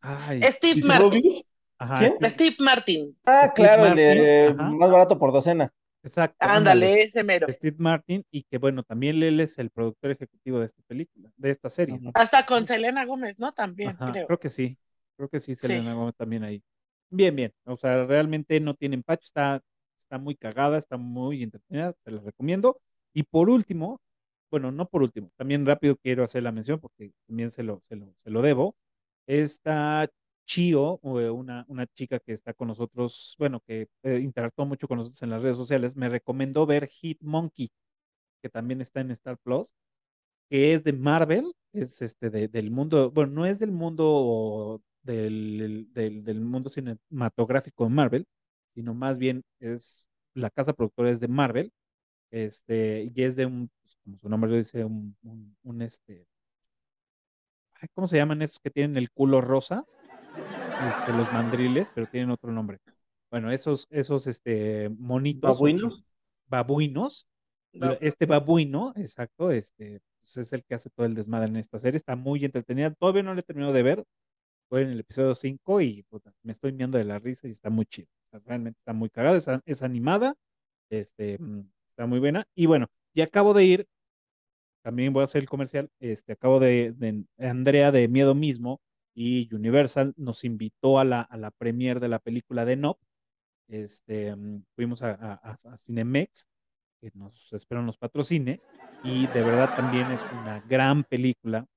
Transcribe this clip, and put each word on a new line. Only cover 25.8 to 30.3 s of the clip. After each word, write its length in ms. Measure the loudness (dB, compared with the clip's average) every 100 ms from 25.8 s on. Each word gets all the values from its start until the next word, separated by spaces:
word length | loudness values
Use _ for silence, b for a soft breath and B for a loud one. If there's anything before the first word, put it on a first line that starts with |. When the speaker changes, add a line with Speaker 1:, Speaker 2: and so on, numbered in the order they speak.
| 2 0
Speaker 1:
quiero 260 | 0 0
hacer 180 | 0 -2
la 80 | -4
mención 280 | -6 -6 -6
porque 340 | -6 _ -20 _ _
también 240 | -8 -8
se 120 | -8
lo, 160 | -10 -10
se 120 | _ -18
lo, 160 | -18 _
se 120 | -6
lo 100 | 0
debo. 340 | 2 2 0 -4 _ _ _ _ -4
Esta 840 | -2 -2 -4 -4 -2 -2 -2 -2 _ _